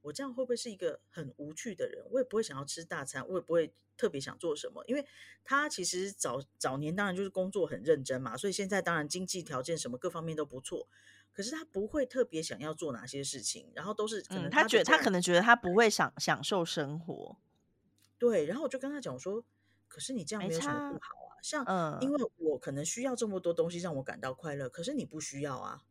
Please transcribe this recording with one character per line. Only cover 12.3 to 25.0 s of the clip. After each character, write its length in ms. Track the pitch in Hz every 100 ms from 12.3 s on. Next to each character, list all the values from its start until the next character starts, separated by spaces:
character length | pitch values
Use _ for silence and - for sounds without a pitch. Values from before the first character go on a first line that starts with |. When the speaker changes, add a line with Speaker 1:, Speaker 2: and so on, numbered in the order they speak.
| 160
Speaker 1:
想 160 | 160 113
要 120 | 151
做 200 | 156 156
哪 120 | 117
些 200 | 107 139
事 160 | 139 135
情， 280 | 101 - 67
然 100 | -
后 80 | 175
都 140 | 214 214
是 160 | 214
可 140 | - 175
能 120 | 170
他 140 | 294
的 60 | 269
家 100 | 226
人 60 |
Speaker 2:
嗯， 0 |
他 0 |
觉-， 0 | - 311
他 40 |
可 80 | 262
能 100 | 185
觉 120 | 180
得 60 | 175
他 160 | 220 233
不 180 | 185
会 160 | 185 226
享， 220 | - 151 -
享 260 | - 139
受 200 | 147 196
生 360 | 170 - 139 151
活。 360 | 170 - 50 - _ _ _ _ _ _ _ _
Speaker 1:
对， 300 | 240 202 147
然 100 | 233
后 60 |
我 60 | 285
就 100 | 262
跟 100 | 269
他 120 | 294
讲， 120 | 190
我 60 | 127
说 240 | 185 214 - _ _ _ _
：“可 100 | -
是 140 | -
你 120 | 254
这 120 | 151 214
样 100 | -
没 80 |
有 60 | 165
什 60 | 285
么 40 |
不 60 | 294
好 80 | 285
啊， 60 |
Speaker 2:
没 60 | 277
差 60 | -
啊， 340 | - - -
Speaker 1:
像， 220 | - 302 247
Speaker 2:
嗯。 320 | 185 160 147
Speaker 1:
因 100 | 269
为 180 | 285 247 _
我 220 | 330 -
可 120 | -
能 140 | 139
需 180 | 165 -
要 140 | 262 247
这 100 | 220
么 140 | 190
多 120 | 175
东 160 | 170 170
西 80 | 175
让 160 | 180 143
我 60 |
感 180 | 135 -
到 120 | 135
快 220 | 131 165
乐， 140 | 143 131
可 140 | -
是 100 | 185
你 100 | 294